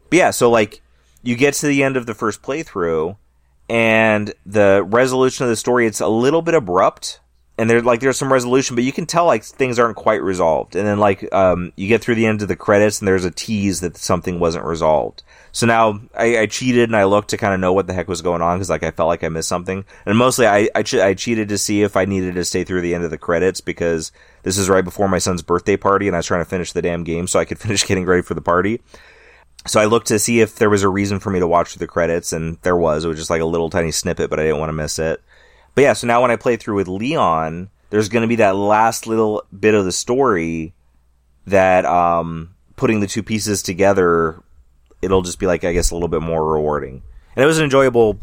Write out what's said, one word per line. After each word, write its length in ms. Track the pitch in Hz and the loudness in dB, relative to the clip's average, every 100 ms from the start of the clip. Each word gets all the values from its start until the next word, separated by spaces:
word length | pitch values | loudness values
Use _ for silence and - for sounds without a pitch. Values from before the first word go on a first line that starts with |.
| - | 0
but 80 | 165 | 2
yeah, 140 | 139 | 2
so, 180 | - 120 | 4 4
like, 320 | 117 107 - _ _ _ _ | 4 2 -4 _ _ _ _
you 120 | 120 120 | -4 0
get 180 | 143 139 | 0 0
to 120 | 151 | -2
the 160 | 139 | 0
end 120 | 135 131 | 0 -2
of 100 | 120 | -6
the 80 | |
first 280 | 107 110 - | -6 -6 -6
playthrough, 720 | - 147 156 98 85 80 82 104 _ _ _ _ - | -8 -10 -8 -4 -2 -2 -4 -8 _ _ _ _ -4
and 640 | 117 113 110 110 104 104 - 95 | 0 2 4 4 2 -2 -12 -4
the 380 | 107 101 98 92 | 2 4 4 2
resolution 560 | 117 131 127 131 - 127 | 2 2 2 0 0 -2
of 40 | |
the 60 | 110 | -2
story, 320 | - 123 113 | 0 2 2
it's 140 | - | 0
a 60 | 85 | 0
little 340 | 113 127 165 | 2 2 2
bit 120 | 165 | 2
abrupt, 680 | - 95 90 127 - - - _ _ _ - | 0 2 2 2 0 -12 -16 _ _ _ -4
and 120 | 113 | 2
there, 120 | 117 | 2
like, 200 | 120 117 | 2 2
there's 160 | 135 127 | 0 0
some 160 | 139 | 0
resolution, 420 | 131 123 135 131 120 | 0 2 0 0 -2
but 80 | |
you 80 | 127 | -2
can 140 | - 160 | -4 -4
tell, 200 | 170 170 | 0 2
like, 180 | 113 | 2
things 360 | - - 127 120 | -2 -4 -2 2
aren't 160 | 117 - | 0 0
quite 260 | 110 107 | -2 0
resolved. 540 | 87 90 85 71 - 87 | 0 0 0 0 -2 -4
And 100 | 104 | -2
then, 140 | 104 | 2
like, 340 | 104 95 - | 2 0 -2
um, 380 | 98 92 87 87 - | 2 2 2 -4 -6
you 100 | 98 | 0
get 140 | 113 | 0
through 140 | - 113 | 2 0
the 100 | 110 | 0
end 160 | 107 | 0
of 80 | 101 | -4
the 60 | 90 | -4
credits, 420 | - 101 107 - | 2 4 4 2
and 80 | 101 | 0
there's 160 | 92 | 0
a 80 | 90 | 0
tease 480 | - - 104 98 85 | -6 -6 -2 -2 -2
that 160 | 87 - | -6 -6
something 440 | - 90 92 87 | -4 -4 -2 -2
wasn't 260 | 85 82 64 | -2 -2 -6
resolved. 580 | 82 80 76 55 - - - - | -2 0 0 -2 -10 -20 -20 -14
So 120 | - 117 | -2 2
now 360 | 113 113 101 117 - | 4 2 0 -8 -2
I, 220 | 117 117 | 0 2
I 60 | 104 | 0
cheated, 420 | - 127 120 117 | -2 0 2 4
and 80 | 110 | 4
I 80 | 98 | 4
looked 240 | 101 104 | 2 0
to 80 | 107 | -2
kinda 200 | 104 95 | -2 0
know 140 | 92 | 2
what 160 | 95 90 | 0 0
the 60 | |
heck 160 | 92 87 | -4 -6
was 120 | 85 | -4
going 200 | 87 85 | -2 0
on, 180 | 82 92 | 0 -2
'cause, 100 | 87 | -2
like, 140 | 80 | -4
I 80 | 80 | -4
felt 160 | - 82 | -2 -2
like 160 | 85 | 0
I 60 | 80 | -4
missed 180 | 80 - | -6 -6
something. 380 | 90 87 95 95 - - | -6 -6 -8 -10 -10 -2
And 120 | 110 | 2
mostly 280 | 127 123 110 | 2 4 4
I, 220 | 104 110 104 | 4 2 0
I 80 | |
che-, 180 | 107 123 | -2 0
I 120 | 95 | 2
cheated 340 | 95 - 110 104 | 0 -2 -4 -2
to 100 | 101 | -4
see 240 | - 104 | -2 0
if 140 | 104 98 | 0 0
I 80 | |
needed 320 | 95 95 92 90 | 0 -2 -4 -4
to 80 | |
stay 220 | 85 92 87 | -4 -4 -2
through 160 | 92 | -2
the 120 | 87 | -2
end 120 | 87 85 | -2 -4
of 40 | |
the 80 | 80 | -6
credits, 440 | - 85 92 90 | -2 0 0 -2
because 500 | - - 85 82 80 _ _ _ | -8 -4 -2 -2 -6 _ _ _
this 140 | 95 95 | -6 -2
is 100 | 95 | 2
right 140 | 95 | 2
before 240 | 90 - 98 | 0 -2 -2
my 100 | 90 | 0
son's 220 | 104 87 | -2 -4
birthday 360 | 80 87 - 98 | -2 -2 0 0
party, 300 | 101 98 101 | 2 0 0
and 80 | 87 | -2
I 40 | |
was 60 | - | -2
trying 160 | 92 | -4
to 60 | 80 | -4
finish 240 | 92 82 | -6 -6
the 80 | 87 | -4
damn 240 | 87 85 82 | -4 -4 -6
game 200 | 82 90 | -6 -2
so 140 | 92 | -2
I 60 | 82 | -2
could 120 | 87 | -6
<laughs> 60 | 107 | -6
finish 200 | 98 - | -4 -2
getting 200 | 92 90 | -2 2
ready 160 | 90 | 0
for 120 | - | 0
the 80 | 80 | -6
party. 400 | 87 87 98 117 _ - - - - _ _ _ - | -2 0 0 -4 _ -20 -20 -20 -20 _ _ _ -2
So 140 | 110 | 2
I 60 | 107 | 2
looked 220 | 117 - | 2 0
to 120 | 107 | -2
see 220 | 120 117 | 2 2
if 140 | 107 - | 2 2
there 120 | 107 | 2
was 140 | 104 | 2
a 60 | 98 | 2
reason 320 | 95 101 98 | 0 -2 -4
for 80 | 104 | -4
me 100 | 92 | -2
to 80 | 85 | 0
watch 220 | 85 82 | 0 0
through 80 | - | -6
the 80 | 85 | -6
credits, 460 | 87 82 85 - | -2 0 -2 -4
and 240 | 82 82 82 | -6 -6 -4
there 120 | 92 87 | -2 0
was. 300 | 80 76 82 | 0 0 -4
It 20 | |
was 100 | 78 | -6
just, 120 | 80 | -4
like, 120 | 82 | -2
a 40 | 82 | -2
little 240 | 85 80 | -2 -2
tiny 220 | 92 82 | -2 -2
snippet, 380 | - 90 82 73 | -4 -4 -4 -4
but 120 | 78 | -2
I 20 | |
didn't 160 | 78 73 | -2 -2
wanna 140 | 78 | -4
miss 260 | 78 76 - | -6 -6 -4
it. 220 | 80 - _ _ _ _ _ | -4 -6 _ _ _ _ _
But 80 | - | 0
yeah, 100 | 139 | 2
so 120 | 107 120 | 2 2
now 140 | 120 | 2
when 100 | 123 | 2
I 40 | 113 | 0
play 180 | 131 113 | 0 -2
through 180 | - 101 | -2 -2
with 120 | 90 | -2
Leon, 800 | 98 120 160 95 80 80 82 95 _ - | -4 -4 0 0 0 -4 -8 -14 _ -4
there's 180 | 104 104 | -2 0
gonna 180 | 113 113 | 0 0
be 80 | 113 | 2
that 180 | 101 98 | 2 2
last 500 | 101 107 113 113 117 | 2 2 2 0 -4
little 360 | 113 107 107 - 98 | 0 0 -2 -8 -2
bit 160 | 107 | 2
of 120 | 107 92 | 4 2
the 60 | |
story 800 | - - 127 131 90 82 82 80 - _ _ _ _ _ _ - | -2 -2 0 2 0 -2 -4 -8 -14 _ _ _ _ _ _ 0
that, 380 | 98 92 92 76 | 4 4 4 4
um, 640 | 87 85 85 82 82 82 _ _ - | 2 2 0 -2 -8 -14 _ _ -4
putting 240 | 123 107 | 0 0
the 80 | 101 | -2
two 160 | 117 | -6
pieces 380 | 98 110 107 98 | -4 -4 -2 -4
together, 800 | - 90 95 95 87 85 80 80 _ - _ _ _ - | -4 2 4 4 4 4 0 -4 _ -20 _ _ _ -8
it'll 200 | 92 95 | 0 0
just 160 | 90 - | 0 -4
be, 100 | 95 | -2
like, 160 | 85 90 | 0 0
I 80 | |
guess, 180 | 85 82 | 0 -2
a 20 | 87 | -2
little 120 | 85 | -4
bit 140 | 80 | -4
more 280 | 82 80 78 | -2 -2 0
rewarding. 520 | 78 76 73 67 67 - - _ - | 0 -2 -4 -6 -14 -20 -20 _ 0
And 80 | |
it 20 | 147 | 2
was 100 | 160 | 2
an 80 | 151 | 2
enjoyable 480 | 135 131 117 110 101 | 4 4 4 2 2